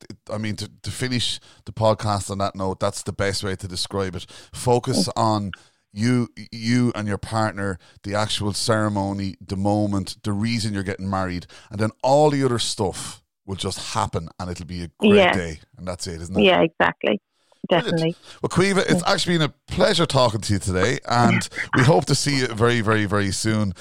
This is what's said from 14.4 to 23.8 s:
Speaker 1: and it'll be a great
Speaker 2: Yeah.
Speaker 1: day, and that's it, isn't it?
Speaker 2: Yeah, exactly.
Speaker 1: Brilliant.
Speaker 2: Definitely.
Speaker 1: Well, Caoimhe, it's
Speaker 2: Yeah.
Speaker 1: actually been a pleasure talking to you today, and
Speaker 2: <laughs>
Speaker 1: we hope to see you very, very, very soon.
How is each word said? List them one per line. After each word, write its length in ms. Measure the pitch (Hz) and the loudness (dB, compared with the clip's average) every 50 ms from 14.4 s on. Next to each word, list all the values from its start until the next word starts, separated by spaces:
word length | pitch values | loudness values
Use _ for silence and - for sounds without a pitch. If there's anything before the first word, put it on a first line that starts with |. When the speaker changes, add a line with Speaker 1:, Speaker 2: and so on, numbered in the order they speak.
Speaker 1:
and 120 | - 90 | -10 -8
it'll 160 | 90 87 87 71 | -8 -10 -10 -12
be 160 | 90 87 87 | -10 -10 -10
a 80 | 82 _ _ | -10 _ _
great 160 | - 220 202 | 4 6 6
Speaker 2:
Yeah. 180 | 208 190 175 - | 8 6 6 4
Speaker 1:
day, 260 | 98 87 82 80 76 - _ _ - | 0 -2 -4 -8 -12 -14 _ _ -14
and 100 | 87 90 | -10 -8
that's 180 | 90 - - | -8 -8 -8
it, 160 | 95 82 82 | -10 -10 -10
isn't 160 | 85 85 92 190 | -10 -4 0 4
it? 40 | 208 | 4
Speaker 2:
Yeah, 180 | 190 180 175 | 6 6 4
exactly. 580 | 175 165 - _ 175 170 170 - - - 214 202 - _ _ _ _ _ _ _ - - | 2 2 0 _ -2 -2 -2 -2 -2 -2 -2 -2 -4 _ _ _ _ _ _ _ -4 0
Speaker 1:
Brilliant. 160 | - 170 160 - | 0 0 2 0
Speaker 2:
Definitely. 240 | 175 165 160 160 175 - _ - - - | -2 0 0 -2 -2 -4 _ -20 -20 -6
Speaker 1:
Well, 80 | - - | -6 -2
Caoimhe, 300 | - - 180 196 196 180 - - | 2 2 2 4 4 2 2 2
it's 120 | - 180 165 | 2 2 2
Speaker 2:
Yeah. 80 | - 196 | 2 0
Speaker 1:
actually 240 | 180 - - 180 170 | 0 2 0 2 2
been 100 | 156 139 | 2 0
a 40 | - _ _ - | -2 _ _ -10
pleasure 340 | - - 180 208 214 - 170 - | 0 2 2 2 4 2 0 2
talking 340 | - 135 127 120 104 107 | 4 4 4 4 2 0
to 120 | 92 - 104 | -2 0 -2
you 60 | 95 | 0
today, 380 | - - 92 90 92 110 139 139 - - | 0 0 0 2 2 2 0 -2 -2 0
and 400 | 117 120 117 101 90 - - - - - | 2 4 4 4 4 2 0 -4 -8 -8
Speaker 2:
<laughs> 140 | - - - | -8 -2 2
Speaker 1:
we 80 | - 131 | 4 6
hope 220 | 120 165 185 151 | 6 6 4 4
to 100 | - 143 | 2 0
see 240 | - - 143 143 135 | 0 2 0 2 2
you 80 | 127 120 | 0 0
very, 340 | 113 104 113 120 120 120 | 0 2 2 4 4 2
very, 240 | 110 101 110 110 104 | 2 2 2 2 2
very 260 | 101 95 104 101 98 | 2 0 0 0 0
soon. 420 | 95 - - 110 110 107 107 98 90 - | -2 -2 0 0 2 2 0 0 -2 -6